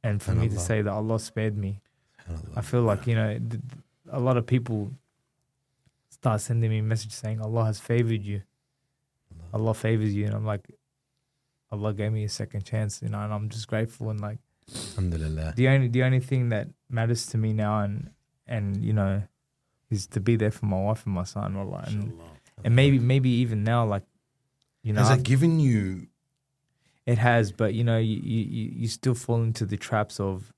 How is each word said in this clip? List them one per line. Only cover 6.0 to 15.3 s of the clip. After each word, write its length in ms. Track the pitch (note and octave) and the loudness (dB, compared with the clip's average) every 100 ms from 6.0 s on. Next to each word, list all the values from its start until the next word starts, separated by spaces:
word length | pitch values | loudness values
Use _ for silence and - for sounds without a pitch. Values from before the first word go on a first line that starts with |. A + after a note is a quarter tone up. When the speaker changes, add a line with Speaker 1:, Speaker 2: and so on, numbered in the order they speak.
| _ | _
Speaker 1:
start 320 | - B2 G#2+ | -2 0 0
sending 280 | - A#2 A2+ | 0 0 0
me 100 | A2 | 0
messages 340 | A2 A2 G#2+ - | 0 -2 -4 -10
saying, 260 | A2 A2 | -6 -6
"Allah 240 | A2 A#2 A2 | -4 0 0
has 140 | G2+ | -2
favored 420 | - A#2+ A#2 A2 | 0 2 2 0
you. 220 | G2+ G2+ - _ _ _ _ _ _ _ _ E2 E2+ | -2 -8 -8 _ _ _ _ _ _ _ _ -20 -8
Speaker 2:
Allah. 100 | G#2+ | -2
Speaker 1:
Allah 100 | A2 | 0
favors 400 | A2 A2 A2+ G#2+ | 0 0 2 2
you." 140 | G2+ G#2 | 0 -2
And 80 | G#2+ | -2
I'm 100 | G#2+ | -4
like, 240 | G#2 - - _ _ _ _ _ _ _ _ _ | -6 -8 -20 _ _ _ _ _ _ _ _ _
"Allah 200 | G#2 G#2+ | -4 -4
gave 200 | G#2 G#2+ | -2 -2
me 120 | A2 | -2
a 60 | G#2 | -4
second 360 | - G#2+ G#2 F#2+ | -6 -6 -6 -4
chance," 360 | A2 G#2+ - | -4 -4 -4
you 80 | A2 | -6
know, 100 | G#2 | -6
and 140 | G#2 | -4
I'm 160 | G#2+ G#2 | -4 -6
just 180 | A2 G#2+ | -8 -4
grateful. 440 | A2 A2+ - A2 | -2 -2 -6 -6
And, 100 | G#2+ | -6
like, 160 | G#2 A2 _ _ - - - | -6 -10 _ _ -16 -12 -10
Speaker 2:
Alhamdulillah. 640 | - F#2 E2 D#2 | -4 -2 0 -2